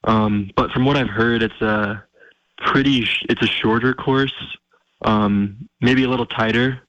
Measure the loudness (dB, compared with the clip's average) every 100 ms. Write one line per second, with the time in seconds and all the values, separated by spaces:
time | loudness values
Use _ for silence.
0 | 2 2 2 0 -2 -2 -2 0 0 0
1 | -2 0 0 0 -2 -2 -2 0 -2 -6
2 | -12 _ -20 _ _ -6 0 2 2 0
3 | 0 -4 -2 -2 -2 -2 0 0 0 -2
4 | 0 0 0 -6 -14 -16 _ _ _ _
5 | 0 2 2 2 0 -4 -18 _ 2 4
6 | 2 0 -2 -2 0 2 0 -2